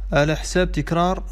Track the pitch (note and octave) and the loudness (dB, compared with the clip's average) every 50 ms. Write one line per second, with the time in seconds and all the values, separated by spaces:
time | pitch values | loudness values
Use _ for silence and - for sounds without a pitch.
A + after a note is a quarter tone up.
0 | - - E3+ C#3+ D3 D3+ D#3 - - - - F3+ F3+ E3 - D#3 C#3+ - E3 E3+ | -4 0 2 2 2 2 0 -2 -4 -2 0 0 0 0 0 -4 -2 -2 0 2
1 | F3 F3+ F#3 F#3 - - | 2 2 0 -2 -4 -4